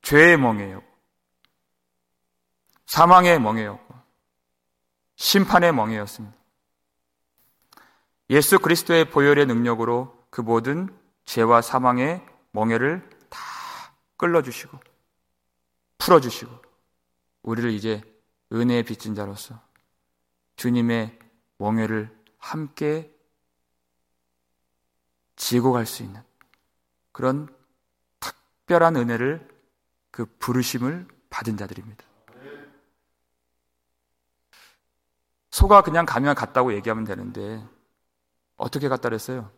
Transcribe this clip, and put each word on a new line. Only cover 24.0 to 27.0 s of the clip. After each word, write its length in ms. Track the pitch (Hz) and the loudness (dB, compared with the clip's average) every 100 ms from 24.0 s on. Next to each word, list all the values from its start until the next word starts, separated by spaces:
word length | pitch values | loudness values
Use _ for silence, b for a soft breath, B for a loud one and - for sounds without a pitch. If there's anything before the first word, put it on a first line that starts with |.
| _ _ _ _ _ _ _ _ _ _ _ _ _ _ | _ _ _ _ _ _ _ _ _ _ _ _ _ _
지고 360 | - 123 127 | -2 0 2
갈 140 | 123 113 | 0 -4
수 180 | - | -10
있는 180 | 107 101 - _ _ _ _ _ _ _ | -16 -18 -20 _ _ _ _ _ _ _